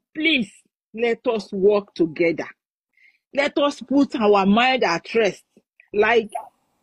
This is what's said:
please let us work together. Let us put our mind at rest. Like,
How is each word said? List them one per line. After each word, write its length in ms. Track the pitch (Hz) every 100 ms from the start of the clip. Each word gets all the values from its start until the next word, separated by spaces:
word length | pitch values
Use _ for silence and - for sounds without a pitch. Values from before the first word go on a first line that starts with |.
| _ 311
please 360 | 320 277 196 _ _ _ _
let 320 | 220 233 226 240
us 240 | 220 208
work 400 | 202 196 202 196
together. 540 | - 165 147 170 170 - - _ _ _ _ _ _ _
Let 240 | 277 285 320
us 200 | 285 -
put 340 | - 277 277 262
our 300 | 208 202 190
mind 380 | 214 254 262
at 300 | 196 170 -
rest. 300 | 226 202 - _ _ _ _ _
Like, 360 | 202 214 240 - - - _ _ _